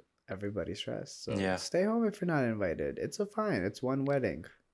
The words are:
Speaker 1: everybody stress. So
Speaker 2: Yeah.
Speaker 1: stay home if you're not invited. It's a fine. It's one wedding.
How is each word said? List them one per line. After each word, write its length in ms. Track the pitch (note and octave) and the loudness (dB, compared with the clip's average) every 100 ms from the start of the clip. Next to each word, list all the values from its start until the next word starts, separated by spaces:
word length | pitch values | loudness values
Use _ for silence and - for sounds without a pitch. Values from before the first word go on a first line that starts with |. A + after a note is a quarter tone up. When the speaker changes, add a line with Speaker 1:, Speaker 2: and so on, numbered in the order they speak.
| - _ - | -20 _ -10
Speaker 1:
everybody 440 | F#2+ G2+ G#2 E2 | -6 -4 -2 -4
stress. 400 | G#2 - A2+ - | -4 -6 -6 -6
So 200 | - - G#2+ | -10 -4 0
Speaker 2:
Yeah. 200 | F#2+ F#2 | 2 0
Speaker 1:
stay 260 | - E3+ | 0 2
home 220 | G3+ A3+ A3 | 4 4 2
if 120 | - | 0
you're 60 | F3+ | 2
not 160 | D3+ A#2+ | 2 2
invited. 520 | G#2+ F#2 D2+ D2 - | 2 2 2 0 0
It's 220 | B2+ - | -2 -2
a 80 | G3+ | -2
fine. 340 | - G#3+ B2 | -2 0 2
It's 200 | F#2+ - | 0 0
one 220 | B2+ C3+ C#3 | 0 0 2
wedding. 400 | C#3+ A2 D2+ F#2 - _ | 2 2 0 -8 -16 _